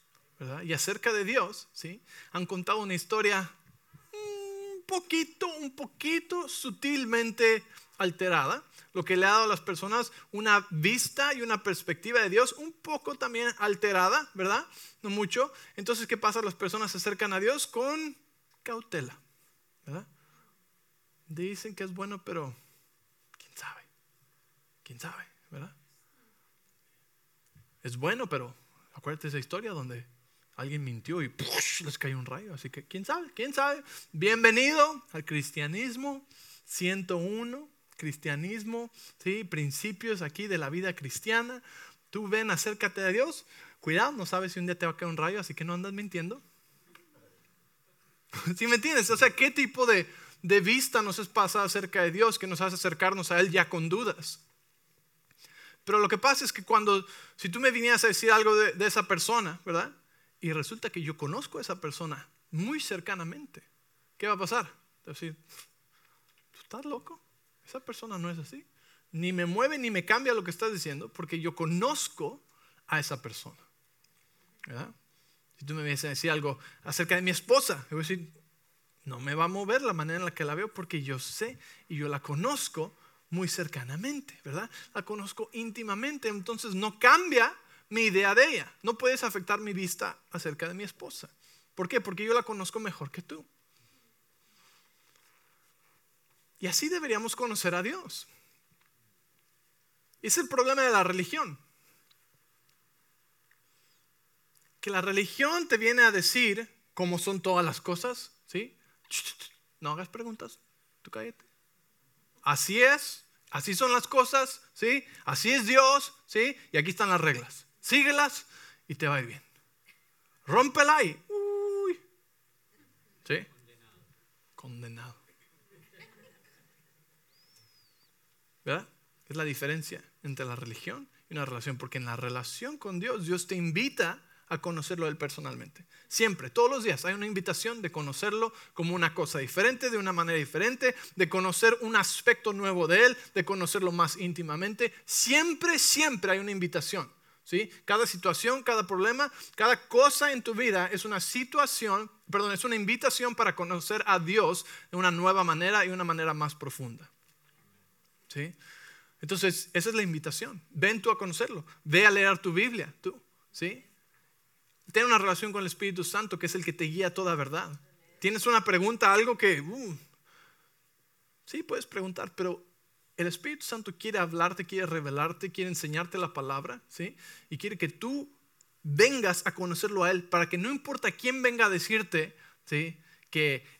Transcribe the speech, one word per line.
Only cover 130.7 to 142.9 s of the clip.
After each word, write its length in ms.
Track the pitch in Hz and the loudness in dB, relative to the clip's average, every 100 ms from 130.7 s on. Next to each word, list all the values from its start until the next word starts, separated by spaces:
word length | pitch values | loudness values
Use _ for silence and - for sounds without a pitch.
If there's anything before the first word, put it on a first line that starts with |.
| 107 - 247 277 _ _ | -12 -12 -12 -16 _ _
y 40 | |
una 120 | 156 135 | -10 -8
relación, 320 | 123 139 127 | -8 -8 -8
porque 180 | 131 135 | -8 -8
en 80 | |
la 120 | 120 120 | -8 -6
relación 600 | 123 123 123 - 247 302 | -6 -6 -8 -10 -10 -10
con 240 | 202 180 | -8 -6
Dios, 240 | 226 226 | -4 -4
Dios 220 | 165 180 175 | -2 -4 -4
te 80 | |
invita 680 | 185 170 160 269 - 170 - _ _ _ | -4 -2 0 -2 -2 -2 -4 _ _ _
a 120 | 165 | -6
conocerlo 460 | 180 165 143 175 156 | -4 -6 -6 -2 -2
a 20 | |
Él 80 | 151 | -2
personalmente. 680 | 143 - 143 123 135 - - - _ | -6 -8 -10 -12 -16 -20 -20 -20 _
Siempre, 420 | - 220 190 127 | 2 2 2 -2
todos 200 | - 240 | 4 4
los 140 | 269 | 4
días 220 | 220 143 180 | 0 0 -2
hay 80 | |
una 120 | 202 208 | -4 -4
invitación 540 | 196 185 165 226 233 | -4 -2 -2 -4 -4
de 100 | 175 | -6
conocerlo 640 | 156 143 135 208 214 226 - - | -6 -6 -4 -2 0 -2 -4 -14
como 200 | - 165 | -4 -2
una 200 | 175 165 | 2 0
cosa 240 | 160 147 156 | 0 -2 -2
diferente, 500 | 127 185 220 254 254 | -2 2 4 2 -2
de 80 | 220 | -2
una 160 | 190 | 0
manera 260 | 175 170 165 | 0 0 0
diferente, 560 | 135 156 220 254 254 247 - - | -2 0 0 2 0 0 -8 0
de 120 | 175 | 0
conocer 480 | 190 185 - 226 233 | 2 0 6 6 6
un 160 | 226 220 | 2 2
aspecto 560 | 185 - - 226 220 | 2 2 2 4 0
nuevo 340 | 196 196 180 | -2 0 2
de 200 | 160 | 4